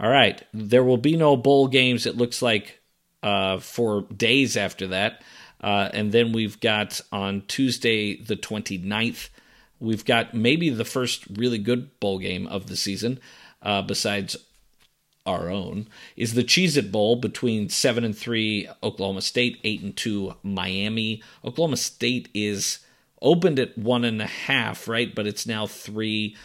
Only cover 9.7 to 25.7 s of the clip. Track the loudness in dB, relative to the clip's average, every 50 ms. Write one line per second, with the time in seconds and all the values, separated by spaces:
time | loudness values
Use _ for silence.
9.7 | _ _ -4 -4 -4 -2 2 2 2 2 2 0 -2 0 2 2 2 4 2 0
10.7 | 0 -2 -4 -4 -2 -2 -2 -2 -4 -6 -8 -10 -6 -2 -2 0 0 0 0 0
11.7 | 0 -2 -2 -8 _ _ -4 -2 -2 -2 -4 -4 -4 -4 -6 -6 -8 -8 -8 -8
12.7 | -6 -6 -4 -4 -4 -4 -2 -4 -4 -4 -10 -18 -20 -20 -20 -20 _ _ -4 -2
13.7 | -2 -2 -2 -2 -4 -2 -2 -2 -2 -2 -4 -6 -8 -12 -12 _ _ _ _ _
14.7 | _ _ _ _ _ _ _ _ _ _ _ -4 -4 -2 -4 -4 -4 -6 -6 -6
15.7 | -8 -8 -10 -10 -16 -20 -20 -18 -8 -6 -4 0 0 0 2 4 4 4 4 4
16.7 | 2 2 0 2 2 2 4 4 4 2 0 -4 -4 -2 -2 0 0 0 -2 -2
17.7 | -2 0 2 2 2 2 0 -2 -4 -6 -6 -2 -2 0 0 0 0 -2 -4 -6
18.7 | -10 -6 -6 -6 -4 -2 -4 -4 -2 -4 -4 -2 0 2 2 2 0 -4 -4 -4
19.7 | -4 -4 -6 -8 -8 -4 -4 -2 -2 -2 -4 -6 -8 -8 -6 -4 -4 -2 -2 -2
20.7 | -2 -2 -2 -2 -2 -2 -4 -4 -6 -8 -10 -18 -20 _ -12 -8 -2 -2 0 0
21.7 | 0 -2 -4 -6 -6 _ -2 -2 -2 -2 -6 -6 -4 -2 -2 -2 -2 -2 -4 -4
22.7 | -6 -8 -12 _ _ _ _ _ _ _ 4 4 6 6 4 2 2 2 0 -2
23.7 | -4 -4 0 0 2 2 2 0 -2 -2 -4 -6 -8 -8 -2 0 0 0 0 -2
24.7 | -4 -6 -8 -4 -2 -2 -2 -2 -4 -4 -4 -4 -4 -4 -6 -6 -4 -4 -6 -6